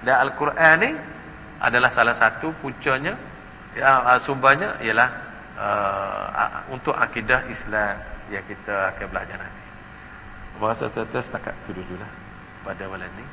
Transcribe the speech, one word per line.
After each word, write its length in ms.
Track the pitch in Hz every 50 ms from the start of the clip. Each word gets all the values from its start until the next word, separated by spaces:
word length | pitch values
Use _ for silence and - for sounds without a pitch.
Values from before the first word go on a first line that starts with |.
| -
dan 120 | 123 127 127 131 139
Al-Quran 460 | 135 - 143 147 139 - 165 160 160 165
ni 100 | 208 254 311 302 - - - - - - - - - - - -
adalah 280 | - - 117 123 123 123
salah 240 | - - 117 117 117
satu 380 | - 120 110 - - - 156 160 -
puncanya, 560 | - 139 120 - - 147 135 131 143 170 214 - - - - - - - - - - - -
ya, 260 | 120 127 135 135 131
ah, 180 | 123 123 127 123
sumbernya 600 | - - 139 135 127 135 139 151 190 208 - - 117
ialah, 260 | 113 107 110 123 127 - - - - - - - - - 107
ah, 640 | 104 104 104 104 101 98 98 98 98 98 98 101 98 -
ah, 300 | - - - - - - - -
untuk 240 | 135 127 - 151 -
akidah 480 | - 117 117 - 120 110 113 127 131 131 123 117
Islam 480 | - - 101 104 107 107 101 101 101 104 - - - - 98 101
yang 100 | 98 95 -
kita 480 | 104 - - - 101 98 98 95 92 -
akan 100 | 104 95 92
belajar 240 | 95 98 95 95 92
nanti. 240 | 98 95 - - - - - - - - - - - - - - - - - - - - - -
Terima 160 | 104 110 113
kasih, 160 | 113 131 120
tuan-tuan, 340 | - 113 113 - - 127 123
setakat 300 | - - - - - - - -
itu 80 | - 98 95 92
dululah 280 | 95 90 90 107 107 - - - - - - - - - - -
pada 180 | 95 95 92 98 95
malam 200 | 95 95 90 90 90
ni. 120 | 98 117 143